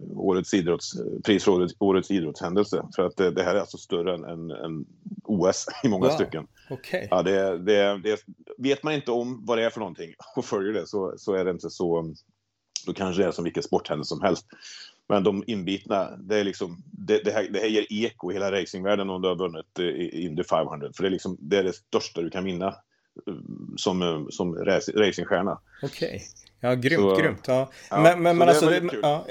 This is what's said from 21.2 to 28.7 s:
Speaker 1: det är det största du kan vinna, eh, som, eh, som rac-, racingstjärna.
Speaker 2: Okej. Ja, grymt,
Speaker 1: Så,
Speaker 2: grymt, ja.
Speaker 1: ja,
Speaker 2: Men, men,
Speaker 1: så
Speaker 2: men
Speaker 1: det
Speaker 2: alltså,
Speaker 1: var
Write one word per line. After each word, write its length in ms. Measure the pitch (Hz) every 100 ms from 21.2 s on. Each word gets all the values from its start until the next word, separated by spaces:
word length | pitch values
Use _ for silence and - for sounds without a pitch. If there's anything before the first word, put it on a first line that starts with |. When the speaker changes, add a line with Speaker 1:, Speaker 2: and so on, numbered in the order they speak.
| 95 90
Speaker 1:
det 180 | 73 98
är 60 |
det 80 | 92
största 480 | - - 117 - 85
du 100 | 82
kan 140 | 90
vinna, 220 | 95 87 95
eh, 680 | - _ _ _ - - 80 - - - -
som, 260 | 104 92
eh, 180 | 87 78 73
som 260 | - 90 82
rac-, 400 | 98 87 - -
racingstjärna. 640 | 101 87 85 92 98 82 _ -
Speaker 2:
Okej. 400 | 139 - 160 - - - - _
Ja, 120 | 120
grymt, 260 | 127 143 165
Speaker 1:
Så, 140 | 98 95
Speaker 2:
grymt, 280 | 156 92 -
ja. 220 | 127 135 - -
Speaker 1:
ja, 100 | 101
Speaker 2:
Men, 220 | 160 175
men, 120 | 170
Speaker 1:
så 40 | 170
Speaker 2:
men 80 | 170
Speaker 1:
det 60 |
Speaker 2:
alltså, 120 | 160
Speaker 1:
var 80 | 160